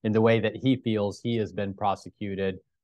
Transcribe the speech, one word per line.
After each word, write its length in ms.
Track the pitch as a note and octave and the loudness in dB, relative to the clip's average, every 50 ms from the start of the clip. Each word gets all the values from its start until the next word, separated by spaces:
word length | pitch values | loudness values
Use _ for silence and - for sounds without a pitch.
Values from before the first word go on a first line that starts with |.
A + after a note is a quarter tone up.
| - | -4
in 80 | A2 | 0
the 80 | G#2 A2 | 2 4
way 200 | A2 A2+ A2+ A2+ | 6 6 4 4
that 160 | G2 G#2+ G#2 | 2 -2 -4
he 200 | - - C3 C3 | 0 0 0 0
feels 460 | - - A#2 A2 G#2+ G2+ G2+ F#2+ - | 2 0 -2 0 0 0 -2 -4 -6
he 160 | - A#2+ A#2 | -4 -2 -2
has 160 | A2+ G#2 F2+ F2+ | -2 -2 -4 -4
been 200 | G2+ G2+ G2+ F#2+ | -6 -6 -6 -4
prosecuted 840 | - G#2+ G2+ F#2+ - - F2+ - _ G#2 G2+ G2 F#2+ G2 F#2+ F#2 F#2 - _ _ _ | -2 -2 -2 -2 -2 -6 -16 -12 _ -8 -6 -4 -2 -2 -2 -4 -6 -12 _ _ _